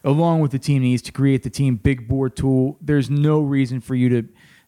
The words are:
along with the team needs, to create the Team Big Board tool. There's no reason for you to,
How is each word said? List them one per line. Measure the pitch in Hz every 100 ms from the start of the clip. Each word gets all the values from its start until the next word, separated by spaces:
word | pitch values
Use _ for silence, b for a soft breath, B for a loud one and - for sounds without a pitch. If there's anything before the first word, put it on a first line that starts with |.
along | 139 147 170 160
with | 143
the | 135
team | - 143
needs, | 127 123
to | -
create | - 139 131
the | 110
Team | - 139 117
Big | 143 127 113
Board | 135 131 -
tool. | 135 131 131 -
There's | 147 147 120
no | 143 151 151
reason | 143 139 127 131
for | - 131
you | 123
to, | 120 110 b b b